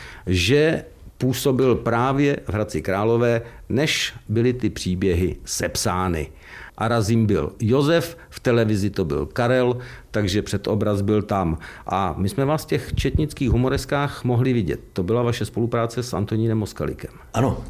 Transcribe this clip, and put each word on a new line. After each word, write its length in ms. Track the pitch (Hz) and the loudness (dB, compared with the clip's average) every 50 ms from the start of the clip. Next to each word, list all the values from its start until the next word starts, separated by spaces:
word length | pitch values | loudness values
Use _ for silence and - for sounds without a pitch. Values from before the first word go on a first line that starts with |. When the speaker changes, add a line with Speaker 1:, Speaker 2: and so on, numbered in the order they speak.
| - - - - - | -16 -18 -18 -10 -4
Speaker 1:
že 580 | 87 92 90 87 101 135 147 151 160 - - - - - - - - - - | -2 0 2 2 4 4 4 4 4 2 -2 -4 -10 -18 -20 -20 -18 -8 -2
působil 560 | 127 127 123 - - 143 131 123 131 127 113 | -2 -2 0 0 2 2 2 4 4 4 4
právě 640 | 117 117 117 113 117 123 135 135 139 147 143 139 - - | 2 2 0 0 2 2 2 2 2 2 2 0 -2 -4
v 60 | - | -4
Hradci 300 | 90 107 107 - - 78 | -2 -2 -2 -2 -4 -4
Králové, 600 | - - 92 98 107 113 117 117 120 120 117 117 120 - - - - - | -2 -2 0 2 2 4 4 4 4 4 2 2 -2 -6 -16 -14 -6 -2
než 460 | 95 123 160 151 - - - - - - - - | 0 0 0 0 0 -2 -4 -4 -8 -10 -6 -2
byly 240 | 107 117 117 123 | 0 2 2 2
ty 180 | 123 123 - 101 | 2 2 -2 -2
příběhy 680 | 80 - - 92 90 90 95 95 85 85 92 82 - - - | -2 -2 -4 -2 -2 0 2 2 2 2 2 0 -2 -4 -8
sepsány. 840 | - - - - 85 - - - 107 90 90 92 92 85 78 73 - - - - - - - - - - - | -8 -6 -4 -4 -4 -2 -2 -2 0 0 0 0 0 -2 -2 -4 -6 -10 -18 -20 -20 -18 -18 -18 -14 -8 -4
Arazim 480 | 107 113 117 117 104 95 117 113 113 | -2 0 2 2 2 2 2 4 4
byl 260 | 104 101 80 71 - - - | 4 2 2 0 -2 -4 -2
Josef, 560 | 117 104 123 135 143 147 165 170 - - - - - - | 0 2 4 4 4 4 2 2 0 -2 -8 -14 -20 -20
v 100 | - - | -12 -4
televizi 500 | - 131 120 117 113 110 107 98 98 101 | 0 2 4 4 4 4 2 0 0 -2
to 140 | 98 - 92 | 0 -2 -2
byl 220 | 76 71 73 73 | 0 0 -2 -4
Karel, 500 | - - - 120 120 127 127 123 123 123 123 - - - - - - | -4 -2 0 0 2 2 2 2 2 0 -2 -6 -14 -16 -18 -12 -6
takže 320 | - 110 104 95 90 104 | -2 -2 0 0 0 0
před 260 | 95 - - 98 - - | -2 -2 -4 -4 -2 0
obraz 320 | 107 104 101 104 104 98 | 0 0 2 0 0 0
byl 200 | 98 101 107 107 | 2 2 2 2
tam. 360 | 101 - 104 98 92 82 78 - - - - - - | 2 0 0 0 0 0 -2 -4 -6 -12 -18 -14 -8
A 280 | - - 95 98 87 78 82 | -4 -2 -2 -2 -2 -2 -2
my 100 | 95 101 | -2 -2
jsme 160 | - - 135 | 0 0 0
vás 180 | 139 156 151 | 0 0 -2
v 40 | - | -2
těch 260 | - 156 143 - - - | -2 -4 -4 -4 -4 -4
četnických 560 | - - - - - 151 147 - - 139 117 | -2 0 0 0 0 0 -2 -2 -2 0 2
humoreskách 760 | 110 113 123 131 135 139 131 - 147 143 143 139 - - - | 2 2 2 2 0 -2 -2 -2 -2 -2 -2 -2 -4 -4 -2
mohli 280 | 123 123 120 131 135 | 0 2 2 2 2
vidět. 280 | 123 117 98 76 62 - - - | 2 2 0 0 -2 -6 -8 -8
To 100 | - - | -4 -4
byla 200 | 90 90 110 120 | -2 0 0 2
vaše 220 | 120 120 117 - 104 | 2 0 0 -2 -4
spolupráce 580 | - - 113 117 113 117 117 113 113 - 127 | -4 -2 -2 -2 0 0 0 -2 -2 -2 -4
s 120 | 120 - - | -6 -4 -2
Antonínem 440 | 85 104 - 117 110 113 113 110 113 | -4 -2 0 0 0 0 0 0 0
Moskalikem. 520 | 104 92 - - 78 73 - - - - - - - - - | -2 -4 -4 -4 -4 -4 -6 -6 -10 -14 -16 -18 -14 -6 -2
Speaker 2:
Ano, 300 | 113 131 131 - - - | 0 2 2 0 -2 -6